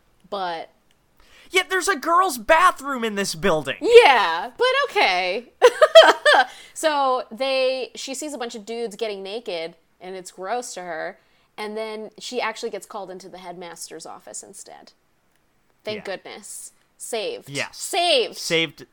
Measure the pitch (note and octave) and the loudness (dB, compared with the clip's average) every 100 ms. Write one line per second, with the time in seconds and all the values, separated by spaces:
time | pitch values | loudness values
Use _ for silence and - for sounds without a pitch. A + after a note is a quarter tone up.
0 | _ _ - G3+ F3+ E3 - _ _ _ | _ _ -10 -6 -4 -6 -12 _ _ _
1 | _ _ _ - - F#4 F4+ F#4 E4+ D#4 | _ _ _ -20 -2 -2 0 -2 -2 -2
2 | D#4 F4 F#4+ B3 G3+ D#4+ F4+ - C4+ C4 | 2 2 2 -2 2 4 4 2 -8 -4
3 | A3+ G3+ F#3+ D#3+ F#3+ - C3+ G2+ F4+ A#4+ | -4 -2 -4 -2 0 0 -2 -2 8 10
4 | D#4+ A#3+ F3 E3 A#3 - B4+ C5 C#5 G#4 | 10 6 2 -2 -6 -2 0 2 0 2
5 | A3 F3+ F#3 G#3+ A#3 - A#4+ - - D#5+ | 2 2 -2 -4 -8 4 4 6 8 10
6 | D#4 - D5 C5+ - - - - D#4+ C#4+ | 10 6 4 4 4 -4 -18 -4 0 2
7 | C4+ B3+ - A3+ C4+ C4 C4 C4 A#3+ - | 2 0 -4 -6 -2 0 0 -2 -8 -12
8 | - C4 D4+ C4 A#3 A#3 G3+ A#3 A#3 G3 | -12 -10 -10 -8 -10 -10 -10 -8 -8 -6
9 | A3 G3 F#3+ A3 A3+ E3+ E3 - _ _ | -8 -8 -10 -10 -8 -8 -8 -12 _ _
10 | F#3 F#3+ F3+ - F#3+ B3 B3 F#3 F3+ D#3+ | -14 -14 -16 -12 -8 -6 -8 -12 -10 -8
11 | E3 G3 _ _ _ - G#3 G#3+ A3 G#3+ | -10 -12 _ _ _ -14 -10 -10 -10 -10
12 | G#3+ - - B3 G#3+ G#3+ A#3 G3 - G#3+ | -14 -16 -10 -6 -6 -8 -10 -10 -12 -14
13 | F#3 F#3 F#3 F3 F#3 F3 F3 E3 - D#3+ | -14 -16 -18 -18 -16 -16 -16 -16 -16 -16
14 | D3 G2+ - A2 G#2 - - D2 - _ | -16 -18 -16 -16 -16 -20 -20 -20 -20 _
15 | _ _ _ _ _ _ _ _ - G#3+ | _ _ _ _ _ _ _ _ -12 -10
16 | G3+ F#3 C3+ - - - - _ _ - | -10 -12 -14 -18 -16 -16 -18 _ _ -18
17 | - A3+ F3 A2+ - C#3 A2 - - F4 | -10 -6 -6 -8 -10 -8 -8 -10 -6 -2
18 | F4 C#4 G3+ F3+ - E3 D#3+ - C3 | 2 2 0 -6 -2 -2 -2 -8 -20